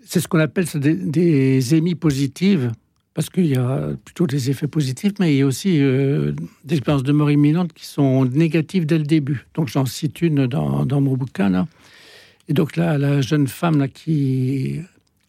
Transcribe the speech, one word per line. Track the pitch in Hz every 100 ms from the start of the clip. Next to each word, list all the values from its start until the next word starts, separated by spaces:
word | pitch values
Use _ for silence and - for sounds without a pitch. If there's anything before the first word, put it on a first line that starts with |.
c'est | 233 185
ce | -
qu'on | 170
appelle, | 156 - 175
c'est | 151
des, | 139 170
des | 185 151 175 139 135 131 120 160
émis | 175
positives, | 165 156 135 139 - 190 180 120 113 _ _ _
parce | - -
qu'il | 180 165
y | 127
a | 123 139 151 139
plutôt | - - 151
des | 143 123
effets | 135 151
positifs, | 160 135 127 202 202
mais | 170 139
il |
y |
a | 139
aussi, | 123 196 156
euh, | 139 131 139 147 147 147 170 _
des | 135 156
expériences | 156 143
de | 127
mort | 147 147
imminente | 147 147 170 175
qui | - -
sont | - 139 131 127
négatives | 139 165 160 151 190 156
dès | 165
le |
début. | 147 160 139 135 -
Donc, | - 151
j'en | 143 131
cite | - 143 -
une | 170 143 131
dans, | 156 147 139 143
dans | 143
mon | 139 131
bouquin, | 117 - 196
là. | 185 180 _ - - - - - _ -
Et |
donc, | 143 - 160
là, | 170 143
la | 143 143
jeune | 131 151 135
femme, | - 170 151
là, | 135
qui | - 160 151 135 131 127 139 139 143 175 _ _ _